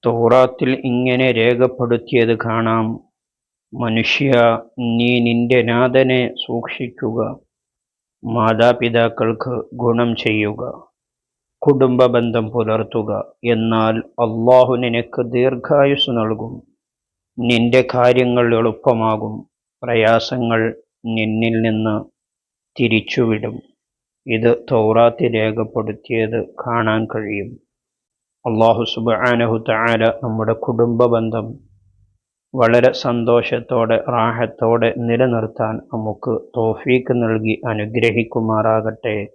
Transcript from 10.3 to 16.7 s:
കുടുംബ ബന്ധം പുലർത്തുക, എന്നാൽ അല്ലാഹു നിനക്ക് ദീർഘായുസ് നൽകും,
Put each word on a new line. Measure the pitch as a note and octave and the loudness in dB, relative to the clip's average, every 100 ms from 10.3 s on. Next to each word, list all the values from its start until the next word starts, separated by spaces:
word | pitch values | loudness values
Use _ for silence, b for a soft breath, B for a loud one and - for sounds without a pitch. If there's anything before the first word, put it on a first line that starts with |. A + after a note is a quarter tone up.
| G#2+ G#2 G#2+ B2+ - - _ _ _ _ _ _ _ - | 0 -2 -4 -10 -12 -20 _ _ _ _ _ _ _ 0
കുടുംബ | C#3 C3 B2 B2+ | 4 4 4 4
ബന്ധം | A#2+ A#2 A#2 A2 | 4 0 -2 -2
പുലർത്തുക, | A#2+ A2 A2 A2 A#2 G#2+ G2+ - _ A#2+ | -2 0 -2 -2 -4 -4 -6 -8 _ -2
എന്നാൽ | A2+ A2+ A2+ A2 A2+ - - A#2 | 0 2 2 2 0 -6 -4 -2
അല്ലാഹു | A2+ A#2 B2+ B2+ B2 | 0 4 6 6 2
നിനക്ക് | B2 A#2 A#2 - A#2 | -2 -2 -4 -6 -4
ദീർഘായുസ് | B2 B2+ B2+ - D3 C#3 C#3 - A#2 | 0 0 -2 -2 2 2 2 -2 -2
നൽകും, | A2 A2 A2+ B2+ _ | -2 -4 -8 -14 _